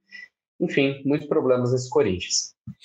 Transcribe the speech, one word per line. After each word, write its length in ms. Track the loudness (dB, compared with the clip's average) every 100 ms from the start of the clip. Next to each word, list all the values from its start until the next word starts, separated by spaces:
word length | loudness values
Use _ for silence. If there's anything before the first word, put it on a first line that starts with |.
| _ -20 -20 _ _ -6
Enfim, 420 | -2 2 0 0
muitos 240 | 0 -2 0
problemas 420 | 0 2 2 2
nesse 180 | 0 0
Corinthians. 640 | 2 2 0 -2 -4 -4 _ -18 -16